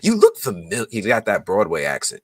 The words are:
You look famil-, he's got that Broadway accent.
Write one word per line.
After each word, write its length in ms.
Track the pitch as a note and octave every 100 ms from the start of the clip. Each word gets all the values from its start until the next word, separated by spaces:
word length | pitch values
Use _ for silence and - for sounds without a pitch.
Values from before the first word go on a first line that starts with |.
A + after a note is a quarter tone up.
You 140 | G#3+ A3+
look 220 | A3 -
famil-, 520 | C3+ F2+ E2 A2 A2+
he's 160 | A2+ G2+
got 200 | A#2 G#2+
that 180 | F#2+
Broadway 400 | D2+ F#2+ F#2+ D#2+
accent. 380 | C#2+ C#2 - G1+